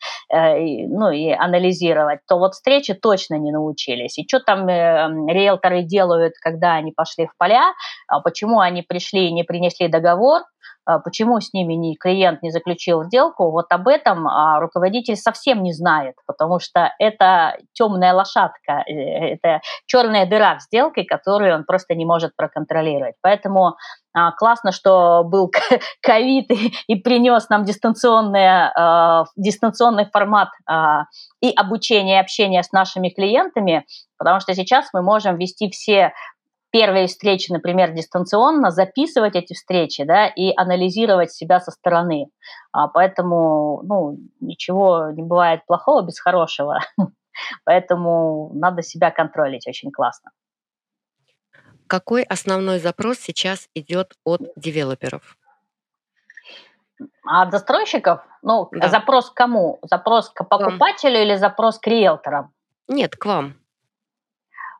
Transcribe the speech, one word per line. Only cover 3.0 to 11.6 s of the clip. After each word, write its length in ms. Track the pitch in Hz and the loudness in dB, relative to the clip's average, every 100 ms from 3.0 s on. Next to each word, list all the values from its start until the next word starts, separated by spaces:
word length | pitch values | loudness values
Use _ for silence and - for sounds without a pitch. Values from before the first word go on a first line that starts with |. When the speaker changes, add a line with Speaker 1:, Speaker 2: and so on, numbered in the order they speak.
| 220 190 - - | 0 0 -2 -4
Speaker 1:
не 140 | 202 | -4
научились. 680 | 156 156 143 - 123 120 - | -4 -4 -6 -8 -8 -8 -10
И 80 | - | -4
че 140 | 262 | -2
там, 280 | 220 196 185 | 0 0 0
э, 400 | 175 170 160 156 160 151 | 2 2 2 0 -2 -2
риэлторы 500 | 180 202 190 180 180 | 2 2 2 0 0
делают, 520 | 170 196 180 170 165 - | 0 0 2 2 0 -2
когда 320 | 165 165 175 | -8 -2 0
они 180 | 160 156 | 0 -2
пошли 340 | - 160 - 165 | -6 -6 -4 -6
в 100 | _ | _
поля, 340 | 180 240 349 370 - - - | 2 4 4 0 -12 -16 -4
а 120 | 151 | -2
почему 400 | 175 - 214 226 | -2 -4 0 2
они 220 | 180 180 | 2 -2
пришли 460 | 170 180 - 190 175 | -8 -10 -4 -2 0
и 40 | |
не 120 | 170 | -2
принесли 440 | 170 175 175 - 170 | -4 -4 -4 -2 0
договор, 540 | 160 170 175 254 339 - _ - - - | 2 2 4 4 2 -2 _ -20 -10 -2
а 120 | 160 | -2
почему 380 | - - 220 226 | -2 -4 0 0
с 120 | - | -2
ними 220 | 196 | -4